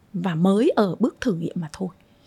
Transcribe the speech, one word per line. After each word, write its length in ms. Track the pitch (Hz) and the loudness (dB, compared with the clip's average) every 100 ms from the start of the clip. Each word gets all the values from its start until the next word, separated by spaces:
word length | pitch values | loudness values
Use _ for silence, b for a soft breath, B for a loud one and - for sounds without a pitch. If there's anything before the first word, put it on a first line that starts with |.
| _ | _
và 220 | 190 185 | -6 -2
mới 360 | 160 185 202 311 | 2 4 4 4
ở 240 | - 196 160 | 2 0 0
bước 160 | 254 - | -2 -2
thử 140 | 254 | -2
nghiệm 220 | 165 170 180 | -2 -4 -6
mà 80 | 160 | -8
thôi. 160 | - 185 - B B | -8 -10 -10 B B